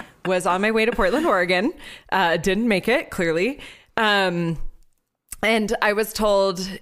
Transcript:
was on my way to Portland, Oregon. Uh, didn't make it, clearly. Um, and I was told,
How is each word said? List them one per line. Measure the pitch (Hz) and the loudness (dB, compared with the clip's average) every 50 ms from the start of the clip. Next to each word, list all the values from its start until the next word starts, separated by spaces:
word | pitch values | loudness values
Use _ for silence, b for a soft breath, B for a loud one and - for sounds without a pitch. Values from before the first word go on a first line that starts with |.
| B B B B - | B B B B -4
was | 175 185 180 175 | -2 -2 0 2
on | 185 180 190 | 0 0 2
my | 202 220 | 0 0
way | 226 220 220 | 2 2 0
to | 226 | 0
Portland, | 233 - 202 180 214 302 320 | 2 2 2 2 2 2 2
Oregon. | 339 214 185 180 175 185 180 208 320 - B B B B B B B | 2 2 2 2 2 2 2 0 -2 -4 B B B B B B B
Uh, | - 190 185 170 165 | 0 0 2 2 0
didn't | 170 - 202 185 208 240 233 | 0 0 0 0 0 2 0
make | 202 180 - 226 | 0 0 2 0
it, | 247 - 220 - | 0 0 -2 -4
clearly. | - - 175 165 156 165 190 247 285 B B B B B B B _ | -4 -2 -2 0 0 0 0 -2 -4 B B B B B B B _
Um, | - 220 208 208 196 190 185 175 170 170 165 165 - - - - - - _ _ _ _ _ _ _ _ _ - - | 0 2 2 2 2 2 0 0 -2 -2 -2 -2 -4 -6 -6 -8 -12 -20 _ _ _ _ _ _ _ _ _ -10 -4
and | - 214 226 220 214 196 233 - | 0 0 0 0 0 -2 -2 0
I | - 214 | 0 0
was | 208 208 220 214 | 2 0 -2 -4
told, | - - 214 208 202 196 196 196 185 180 185 196 185 - | -2 -2 0 2 2 2 2 0 0 -4 -8 -10 -10 -14